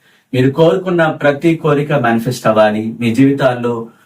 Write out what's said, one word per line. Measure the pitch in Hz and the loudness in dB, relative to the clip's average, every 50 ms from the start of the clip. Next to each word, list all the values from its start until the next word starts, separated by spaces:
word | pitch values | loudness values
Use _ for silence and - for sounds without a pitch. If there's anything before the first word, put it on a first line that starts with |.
| _ _ _ _ _ _ - | _ _ _ _ _ _ -2
మీరు | 127 127 135 | 0 0 0
కోరుకున్న | 131 165 165 165 165 185 180 185 175 170 160 | 2 2 2 2 2 0 -2 -2 0 0 0
ప్రతి | 147 131 - - 143 139 139 - 165 165 | 0 -2 0 -2 -2 -2 0 0 -2 -2
కోరిక | 156 - 156 143 139 147 147 147 | 0 0 -2 0 0 0 -2 -2
మేనిఫెస్ట్ | 139 123 117 117 113 113 127 117 - - | 0 0 0 0 0 -2 -4 -6 -2 -2
అవ్వాలి, | 113 107 110 107 107 104 107 110 113 117 - | 0 2 4 2 2 2 -2 -4 -6 -6 -4
మీ | 120 117 110 | -4 -2 2
జీవితాల్లో | 131 135 139 139 139 139 127 123 120 120 120 120 113 113 - - _ _ | 4 2 2 2 2 0 0 0 0 -4 -4 -4 -6 -8 -12 -16 _ _